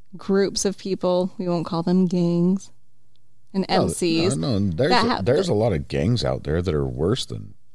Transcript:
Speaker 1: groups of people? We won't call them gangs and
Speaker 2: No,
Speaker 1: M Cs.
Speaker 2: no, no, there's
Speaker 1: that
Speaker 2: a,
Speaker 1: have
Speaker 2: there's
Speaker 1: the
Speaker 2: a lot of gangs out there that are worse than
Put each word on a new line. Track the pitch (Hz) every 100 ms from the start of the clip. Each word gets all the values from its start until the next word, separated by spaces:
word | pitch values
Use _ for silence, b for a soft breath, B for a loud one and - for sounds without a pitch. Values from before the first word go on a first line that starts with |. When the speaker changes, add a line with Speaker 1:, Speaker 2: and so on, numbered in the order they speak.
| - 180
Speaker 1:
groups | - 196 196 -
of | 202 190
people? | 196 185 180 180 185 -
We | 180
won't | 175 160
call | 165
them | 170 180 185
gangs | 180 170 170 175 190 - - - - - - - - -
and | 196 -
Speaker 2:
No, | 185
Speaker 1:
M | 185
Cs. | 156 175 165 165 147
Speaker 2:
no, | 156 101
no, | 101
there's | - 143
Speaker 1:
that | 240
Speaker 2:
a, | 233
Speaker 1:
have | - 95
Speaker 2:
there's | 147 185
Speaker 1:
the |
Speaker 2:
a |
lot | 104 117
of | 80 65
gangs | 71 87 120
out | 65 64
there | - 80
that | 87
are | 76 67
worse | 62 82 123 -
than | 53 52 - -